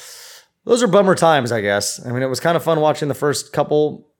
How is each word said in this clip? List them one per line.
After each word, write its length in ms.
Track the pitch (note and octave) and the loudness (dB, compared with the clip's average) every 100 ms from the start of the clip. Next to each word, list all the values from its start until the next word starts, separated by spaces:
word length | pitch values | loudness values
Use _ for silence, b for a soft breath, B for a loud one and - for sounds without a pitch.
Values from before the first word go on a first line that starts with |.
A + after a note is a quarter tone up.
| B B B B B _ | B B B B B _
those 180 | - A#3 | -2 0
are 40 | A#3 | 4
bummer 260 | G3 F#3+ | 4 4
times, 360 | F3 E3 D3+ A#2+ | 4 4 2 0
I 80 | A#2 | -2
guess. 440 | G2+ G2+ - - | 0 0 -2 -8
I 60 | B2 | -8
mean, 100 | B2 | -4
it 40 | C3 | -4
was 140 | B2+ | -2
kinda 180 | E3 E3 | -2 -2
fun 200 | E3 D#3+ | 0 0
watching 280 | D3+ D3 D3+ | 0 0 -4
the 60 | |
first 380 | C3 D3 B2 - | -2 -2 -2 -4
couple 560 | - C#3+ D3+ D3+ - _ | -4 0 0 0 -4 _